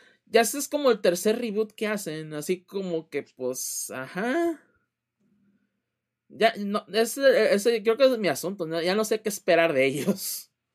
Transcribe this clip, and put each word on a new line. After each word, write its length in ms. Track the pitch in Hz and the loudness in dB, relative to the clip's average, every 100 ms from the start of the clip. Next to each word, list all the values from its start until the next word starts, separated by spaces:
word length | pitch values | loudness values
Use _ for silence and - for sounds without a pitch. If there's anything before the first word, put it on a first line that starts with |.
| _ _ _ | _ _ _
ya 160 | 226 | 2
ese 180 | 233 285 | 2 -2
es 100 | 277 | -4
como 220 | 294 277 | 0 2
el 100 | 220 | 2
tercer 400 | 196 175 214 233 | 2 2 0 -2
reboot 320 | 233 202 214 | -2 -4 -4
que 140 | - 214 | -4 -6
hacen, 460 | 208 170 156 156 | -4 -6 -10 -10
así 300 | 151 151 185 | -10 -4 -6
como 460 | _ 196 190 165 160 | _ -8 -4 -6 -6
que, 140 | 143 | -10
pues, 680 | 123 - 127 131 - - - | -10 -8 -6 -6 -8 -10 -10
ajá. 720 | 117 135 175 233 311 339 311 _ _ _ _ _ _ _ _ _ _ _ _ _ _ _ _ _ | -10 -10 -6 -4 -2 -2 -4 _ _ _ _ _ _ _ _ _ _ _ _ _ _ _ _ _
Ya, 240 | 131 226 202 | 0 0 0
no, 280 | 202 202 - | -4 -4 -2
ese, 600 | 202 226 277 269 220 220 | -2 -2 2 4 6 4
ese 300 | 202 233 233 | 2 2 0
creo 140 | 208 226 | 0 4
que 80 | 262 | 4
es 120 | 233 | 4
mi 120 | 185 | 0
asunto, 360 | 131 170 196 160 | -2 -4 -6 -4
¿no? 160 | 165 | -2
Ya 140 | 170 208 | 0 2
no 80 | |
sé 180 | 220 220 | 0 0
qué 60 | 208 | -2
esperar 460 | 202 - 165 165 | -4 2 4 4
de 120 | 135 135 | 4 2
ellos. 640 | 135 127 - - - - _ _ | 2 -2 -2 -4 -10 -14 _ _